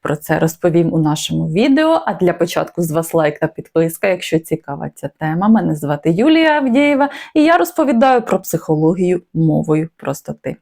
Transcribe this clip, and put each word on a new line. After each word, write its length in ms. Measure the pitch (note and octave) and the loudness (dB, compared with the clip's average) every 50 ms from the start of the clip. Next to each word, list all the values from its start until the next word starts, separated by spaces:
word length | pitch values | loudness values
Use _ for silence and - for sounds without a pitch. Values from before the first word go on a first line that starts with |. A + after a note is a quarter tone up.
Про 140 | _ C#3+ D3 | _ -6 -6
це 240 | D3 - - D#3 D#3+ | -6 -4 -4 -2 -2
розповім 540 | D#3+ E3 - _ - F3 D#3 E3+ E3+ E3 E3+ | -2 -2 -4 _ -2 0 2 2 0 2 0
у 60 | D#3+ | 0
нашому 480 | D#3 D3+ D3+ D#3 - - D#3+ D#3+ E3 | 0 0 0 -2 -4 -6 -4 -4 -4
відео, 560 | D#3+ D#3 F#3+ A#3+ D4 C4+ D#4 D#4 D#4+ E4 D#4+ - | -2 0 0 2 2 2 2 2 2 0 0 -2
а 80 | - G3 | -4 -4
для 200 | - F#3 F3 E3+ | 0 0 0 0
початку 480 | - - F3 - D#3+ D#3 - _ - | 0 -4 -2 -2 -4 -4 -4 _ -4
з 100 | F3 D#3+ | -4 -2
вас 220 | D3+ E3 E3 - - | -2 -4 -4 -2 -2
лайк 260 | E3 D#3 D#3+ D3+ - | 0 0 0 -2 -2
та 80 | E3 | -4
підписка, 600 | D#3 - - - _ _ E3 E3 E3 E3 - - | -6 -4 -10 -16 _ _ 0 0 0 -2 -2 -2
якщо 320 | G3 F#3 F3+ - - - - | -2 -2 -2 -4 -2 -2 -2
цікава 500 | D#3+ - E3 D#3 _ - C#3+ D#3+ E3 D3 _ | -2 -2 -6 -6 _ -12 -10 -10 -10 -12 _
ця 140 | - - F3 _ _ | -12 -14 -14 _ _
тема. 280 | D#3 D#3 D#3+ F3 G3 | -6 -4 -2 0 4
Мене 280 | G#3+ A3 G#3 F3 E3 D#3 | 4 4 4 4 0 -4
звати 360 | D3+ D3 C#3 D3+ D3 - D#3+ | -4 -2 -4 -4 -2 0 -2
Юлія 460 | E3+ F3+ A#3 D#4 D#4+ D#4+ D#4+ D#4 D4+ | 0 2 2 4 4 4 4 2 2
Авдєєва, 520 | D4 C#4 C4 A3+ C#4 C#4+ D4 D4 C4+ C#4+ C#4+ - - - - _ | 0 0 2 2 2 2 2 2 2 0 -2 -2 -12 -18 -2 _
і 100 | D#4 D4 | 2 4
я 140 | D#4+ E4+ | 4 4
розповідаю 640 | F4 F4 E4+ - - D#4 C4+ C#4+ A3+ C4+ C4 C4 B3 | 2 2 -2 0 -2 0 2 2 4 4 4 4 2
про 180 | A#3 - G3 F#3+ | 0 0 -4 -4
психологію 840 | - - - D#3+ - - D#3 D3+ D#3+ D#3+ E3 F3 F3+ F3+ F3+ F3+ _ _ - | -2 -4 -6 -4 -2 -2 0 2 2 0 2 2 0 0 0 -2 _ _ -2
мовою 560 | E3 E3 D#3+ D3+ D#3 D#3 D#3 D3+ D#3 D#3+ D#3+ _ | 0 2 2 2 0 0 0 0 -2 -2 -6 _
простоти. 580 | _ - - C#3 - _ - D3 _ _ C3+ - _ | _ -8 -8 -8 -8 _ -14 -14 _ _ -12 -12 _